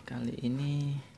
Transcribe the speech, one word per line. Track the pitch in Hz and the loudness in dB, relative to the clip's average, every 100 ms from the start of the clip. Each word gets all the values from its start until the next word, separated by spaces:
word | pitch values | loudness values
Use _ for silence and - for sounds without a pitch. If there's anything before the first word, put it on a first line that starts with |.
| - | -6
kali | 123 120 120 123 | -4 -2 0 0
ini | 131 143 143 143 143 - | 2 2 2 2 0 -4